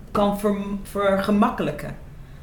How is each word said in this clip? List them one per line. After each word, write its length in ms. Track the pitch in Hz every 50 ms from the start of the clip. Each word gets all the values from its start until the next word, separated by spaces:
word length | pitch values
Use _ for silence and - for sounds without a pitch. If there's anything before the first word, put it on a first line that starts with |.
| - -
kan 280 | - 208 202 202 196 -
ver-, 380 | - 208 202 196 202 202 202 196 -
vergemakkelijken. 1120 | - - 196 202 196 196 190 190 208 208 202 226 247 247 - 170 143 - - - - - - - - - - - - - -